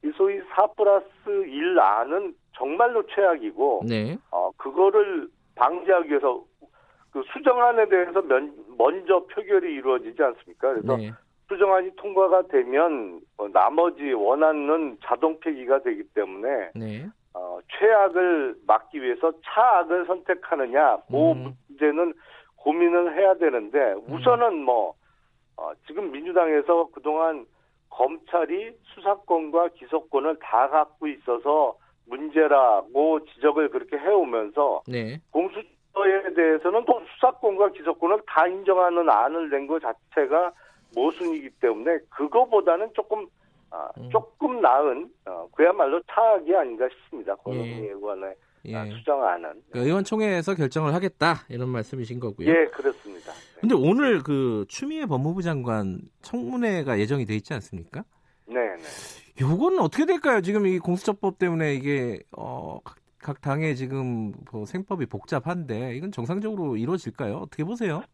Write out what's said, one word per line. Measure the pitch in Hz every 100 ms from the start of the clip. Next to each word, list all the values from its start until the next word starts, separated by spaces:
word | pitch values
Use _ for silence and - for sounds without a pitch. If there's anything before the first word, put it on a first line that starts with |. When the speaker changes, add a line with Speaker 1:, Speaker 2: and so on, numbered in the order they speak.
Speaker 1:
이 | 302 302
소위 | 196 392 -
사 | - 208
플러스 | - 202 196 196 _ - 202 185
일 | 135 170 175
안은 | 98 104 131 175 196 - _ -
정말로 | 131 170 240 233 202
최악이고, | - 196 160 107 95 139 107 107
Speaker 2:
네. | 113 107 185 _
Speaker 1:
어, | 87 90 -
그거를 | - 320 392 415 403 349 - _ _ -
방지하기 | 131 175 180 185 160
위해서 | 143 135 123 - _ - _ _ _ _
그 | 139 -
수정안에 | 277 285 247 240 233 208
대해서 | 185 180 190
면-, | 170 131 147 143 104 120
먼저 | 123 180 175 185 180
표결이 | - 202 196 175 143
이루어지지 | 131 127 110 120
않습니까? | 143 117 - - 131
그래서 | 123 104 127
Speaker 2:
네. | 107 110 _ _ _
Speaker 1:
수정안이 | 196 196 190 185 185
통과가 | 202 190 190 185 180
되면, | 139 123 131 170 147 104 85 _ -
어, | 104
나머지 | 95 98 151 175 170 143
원안은 | 123 104 139 156 151 143 160 151 110 -
자동 | 120 160 156
폐기가 | 165 143 123 135
되기 | 131 104 101
때문에, | - 98 95 117 135 87 113
Speaker 2:
네. | 110 107 170 _ _
Speaker 1:
어, | 90 90 90 _
최악을 | - 208 220 196 175 180 165 131 110 -
막기 | 110 - 151
위해서 | 127 120 165 160 -
차악을 | - 247 202 165 175 175
선택하느냐, | 185 180 180 - 160 127 131 147 104 _
그 | 131 165
Speaker 2:
음. | 131 131 131 _
Speaker 1:
문제는 | 143 151 151 175 - - - _ _
고민을 | - 160 175 175 175 156
해야 | 196 185
되는데 | 170 123 104 139 127
Speaker 2:
음. | 98 -
Speaker 1:
우선은 | 143 127 240 240 170
뭐, | 135 120 92 - _ _ _ _ _ -
어, | 78 76 -
지금 | 156 190
민주당에서 | 139 165 175 165 151 147 170 165
그동안 | - 151 156 165 156 113 _ _ _ _
검찰이 | - 131 160 - 175 160 180 226 233 _
수사권과 | - 196 202 - 170 156 165 175
기소권을 | _ - 160 160 139 147 156
다 | - 117 135
갖고 | 156 151 _ 156
있어서 | 139 - 120 131 151 135 - _ _ _
문제라고 | 123 151 151 156 143 127 104 95 127 156 156 151
지적을 | - 151 147 147
그렇게 | - - 147
해오면서 | 156 202 147 117 107 123 143 87 -
Speaker 2:
네. | 123 110 147 _
Speaker 1:
공수처에 | - 381 202 - _ _ 196 196 196 190 160
대해서는 | 165 156 165 214 233
또 | 240 - -
수사권과 | 247 247 226 190 202
기소권을 | 190 156 - 170 214 -
다 | - 175
인정하는 | 190 196 185 180 175 165
안을 | 107 123 165 160
낸 | 139 139
것 | 160
자체가 | 127 113 _ - 139 156 175 - _ _ _ 117
모순이기 | 143 165 175 160 135 _
때문에 | 120 113 127 160 _
그거보다는 | - 147 226 247 220 175 170 220
조금, | - 208 214 185 _ _ _ _
아, | 85 71 -
Speaker 2:
음. | 120
Speaker 1:
조금 | - - _ 285 247
나은, | 160 131 147 127 170 _ -
어, | 90 85 -
그야말로 | 160 196 139 170 -
차악이 | - 226 202 156 185
아닌가 | 139 113 127
싶습니다. | - _ 147 98
Speaker 2:
예. | 98
Speaker 1:
권은희 | 98 127 117 120 107
의원의, | 98 104 98 95 95 _ _ -
Speaker 2:
예. | 110
Speaker 1:
아, | 107
수정안은. | 110 113 143 113 87 80 76 _
Speaker 2:
그러니까 | 123
의원총회에서 | 127 185 196 220 214 185 160 185
결정을 | 139 - 156
하겠다, | 160 185 _ 160 165 -
이런 | 120 127
말씀이신 | 123 107 135 113 120
거고요. | 117 101 117
Speaker 1:
예, | 165 156
그렇습니다. | - 135 120 - 90 -
네. | - - -
Speaker 2:
근데 | 226 214
오늘 | 143 226 285 196
그 | 139 139 127 110 98
추미애 | - 277 311 269
법무부 | 131 143 185
장관 | 170 147 120 110 98 90 - _
청문회가 | - 240 240 254 233 185 139 110
예정이 | 107 139 107
돼 | 107
있지 | - 139
않습니까? | - 92 82 - 214 _ _ _ _
Speaker 1:
네, | 123 113 87
네. | 78 - - - _ -
Speaker 2:
요거는 | 135 170 320 381
어떻게 | 165 - 311
될까요? | 349 294 233
지금 | 175 208 196
이 | 180
공수처법 | - 180 - 196 196 190
때문에 | 185 165 156
이게, | 139 139 143 123 101 - -
어, | 107 127 78 - -
각, | _ _ _
각 | - 139
당의 | 143 143 160 131
지금 | 127 135 127 117 110 92 -
뭐 | 113 104
생법이 | 185 196 190 127
복잡한데 | 101 - 151 151 175 151 110 127 120
이건 | 185
정상적으로 | 196 117 185 220 208 156 113
이루어질까요? | 123 180 - - 120 101
어떻게 | - - 156
보세요? | 233 214 156 262